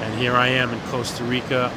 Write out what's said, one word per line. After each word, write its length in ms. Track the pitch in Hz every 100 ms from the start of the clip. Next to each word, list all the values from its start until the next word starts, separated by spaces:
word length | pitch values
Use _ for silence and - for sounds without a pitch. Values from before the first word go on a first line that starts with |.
And 100 | 110 110
here 160 | 123 123
I 140 | 123
am 220 | 131 127
in 80 | 117 -
Costa 320 | 131 120 -
Rica. 480 | 120 127 127 131 123